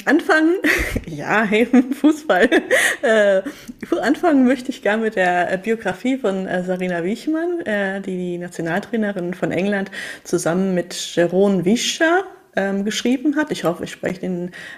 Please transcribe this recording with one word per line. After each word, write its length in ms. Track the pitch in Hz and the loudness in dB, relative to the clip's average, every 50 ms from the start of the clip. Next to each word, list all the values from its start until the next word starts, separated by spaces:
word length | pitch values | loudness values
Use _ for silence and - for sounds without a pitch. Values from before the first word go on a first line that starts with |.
| - | 0
anfangen, 500 | - 254 330 330 - 339 311 320 320 349 392 - - - - | 2 2 2 2 2 2 4 4 4 2 2 2 0 0 0
<laughs> 240 | - - - - - | -2 -4 -4 -6 -6
ja, 380 | 170 160 143 - 143 175 214 226 | -8 -10 -8 -2 0 0 2 2
hey, 240 | 190 208 214 240 | 2 2 2 4
Fußball. 840 | 240 - 247 254 254 262 - - 302 311 - - - 196 175 - 220 330 - - - 494 - - - - - | 4 4 4 4 2 0 2 2 2 2 2 0 0 4 4 4 4 4 2 2 2 2 2 2 0 0 0
Äh, 400 | - 240 220 220 208 202 196 190 190 294 - - - - - - - - 339 349 | 2 2 4 4 6 4 4 2 0 -2 -8 -12 -16 -18 -16 -14 -4 -4 -2 0
anfangen 440 | - 220 311 - - 349 294 269 254 | 0 0 0 2 2 4 4 6 4
möchte 240 | 240 269 - - - | 4 2 0 -2 -8
ich 120 | - - | -10 -4
gern 200 | - 202 208 220 | -2 0 0 0
mit 140 | 226 214 214 | -2 -2 0
der, 360 | 196 185 180 180 175 175 - | 0 2 2 2 2 0 0
äh, 60 | 190 | -2
Biografie 600 | 185 185 220 226 220 - 196 185 - - 254 269 | -2 -2 -2 -2 -2 -2 -4 -4 -2 -2 -2 -2
von, 280 | 262 254 202 196 190 185 | 0 0 -2 -2 -2 -4
äh, 160 | 190 - 185 180 | -4 -4 -4 -2
Sarina 400 | 185 185 180 185 180 180 170 165 | -2 -2 -2 -2 -2 -2 -2 -2
Wiechmann, 580 | 180 226 226 - 302 311 320 339 349 349 339 | -2 -4 -4 -4 -4 -2 -2 -2 -2 -4 -4
äh, 400 | - - 214 202 196 190 196 196 | -4 -4 -2 -2 -2 -2 -4 -6
die 160 | 190 196 185 | -6 -6 -6
die 200 | 180 180 180 175 | -4 -4 -4 -6
Nationaltrainerin 960 | 175 180 180 - - 165 165 165 196 202 - - 226 214 202 202 190 175 175 180 | -6 -8 -10 -8 -6 -4 -2 -2 -4 -4 -4 -2 -2 -2 -2 -2 -4 -6 -6 -4
von 180 | - - 165 | -4 -4 -2
England 400 | 160 165 185 202 208 196 196 196 - - - - - - - | -2 -2 -2 0 -2 -2 -4 -6 -8 -12 -12 -12 -14 -14 -6
zusammen 500 | - - 170 - 160 170 185 190 190 185 | -4 -2 -2 0 0 0 0 0 0 0
mit 200 | 175 175 - - - - - - | 0 -2 -4 -8 -10 -10 -4 0
Jeroen 480 | - 170 170 175 185 202 202 196 180 165 | 0 2 2 4 4 4 4 4 2 4
Wischer, 640 | 180 226 240 - - - - 330 320 339 370 381 - - - - _ _ | 2 2 2 0 -2 -2 0 2 2 4 2 0 -4 -10 -20 -20 _ _
ähm, 280 | - 190 196 196 196 196 | -4 -2 -2 -2 -2 -2
geschrieben 520 | 214 202 - - 240 254 269 262 311 269 | -2 -4 -2 0 0 0 2 2 0 0
hat. 160 | 302 302 - | 0 -2 -2
Ich 120 | - - - | -4 -2 -2
hoffe, 200 | 160 175 180 - | -2 -2 -2 -6
ich 80 | - | -10
spreche 300 | - - - - 185 185 | -8 -6 -6 -6 -4 -4
den 300 | - 185 180 175 175 180 - - - - - | -4 -4 -4 -4 -6 -8 -10 -14 -16 -18 -18